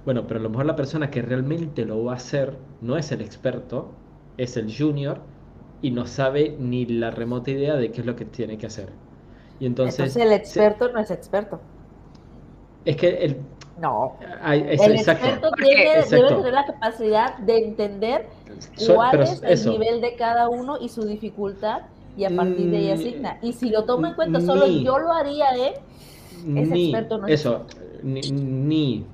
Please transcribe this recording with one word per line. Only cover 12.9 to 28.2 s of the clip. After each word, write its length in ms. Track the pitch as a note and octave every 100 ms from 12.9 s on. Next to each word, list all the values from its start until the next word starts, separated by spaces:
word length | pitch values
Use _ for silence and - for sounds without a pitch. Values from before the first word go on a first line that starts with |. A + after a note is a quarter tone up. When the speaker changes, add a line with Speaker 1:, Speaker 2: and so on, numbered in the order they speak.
| C#3+
Speaker 1:
que 120 | F3 F3
el 120 | D#3+ C3+ - - - -
Speaker 2:
No. 400 | D#3+ A2 C3 - - -
Speaker 1:
Ay, 240 | E3 D3 -
es 120 | E3
Speaker 2:
El 120 | G#3+
Speaker 1:
exacto. 340 | A3 - D#3 B3
Speaker 2:
experto 220 | C4+ D#4
Speaker 3:
¿Por 80 | -
qué? 80 | C5+
Speaker 2:
tiene, 180 | C#5+
debe 160 | - -
Speaker 1:
Exacto. 360 | C#5+ - C5 G4+
Speaker 2:
tener 160 | B3+
la 100 | B3 -
capacidad 680 | - A3 A3 A3 G#3+ B3+ B3+
de 200 | G3+ A3+
entender 680 | G#3+ G#3 G#3 G3 A3 C#4+ - - - - - -
Speaker 1:
So-, 180 | -
Speaker 2:
cuál 160 | F3+ A#3+
Speaker 1:
pero 120 | C#4+
Speaker 2:
es 180 | - -
el 80 | -
Speaker 1:
eso. 200 | F3 G#3+
Speaker 2:
nivel 280 | A3 A3 A#3
de 160 | A#3+ A#3+
cada 320 | A#3 A#3 A#3
uno 300 | A#3+ B3+ D4
y 80 | A#3+
su 160 | A#3
dificultad, 800 | G#3+ G#3 G#3+ G3+ G3+ G3 G#3 A#3+ - - - -
y 80 |
a 100 | F#3+
partir 360 | F3 F#3 F3+ F3
de 60 | E3+
ahí 120 | E3
Speaker 1:
Mm, 20 |
Speaker 2:
asigna. 460 | E3 - C#4+ G#3 -
Y 100 | A#3
si 160 | A#3+ B3
lo 140 | G#3+
toma 260 | G#3+ B3 E4+
en 40 |
cuenta, 260 | E4 D#4+ E3+
solo 260 | F3 F#3 C#4
Speaker 1:
ni. 180 | D#3
Speaker 2:
yo 140 | B3+ C4+
lo 140 | E4
haría, 420 | E4 C#4+ D4 C#4 B3
¿eh? 180 | C4+ G#4 - - - - - F3 E3+
Ese 200 | C#3+ D#3
Speaker 1:
Ni. 20 | F3
Speaker 2:
experto 420 | E3+ A3 A3 A3
no 100 | G3
es 60 |
Speaker 1:
Eso. 320 | D3+ B2+ A2+ - - F2+ -
Ni, 200 | C3+ C3+